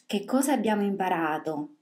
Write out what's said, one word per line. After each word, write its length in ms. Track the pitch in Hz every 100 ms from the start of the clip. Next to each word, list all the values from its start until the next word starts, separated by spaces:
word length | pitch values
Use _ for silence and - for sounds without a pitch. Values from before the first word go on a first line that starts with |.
| -
Che 180 | 202
cosa 300 | 202 262 285
abbiamo 300 | 254 214 208
imparato? 920 | 202 190 185 175 156 156 160 151 151 -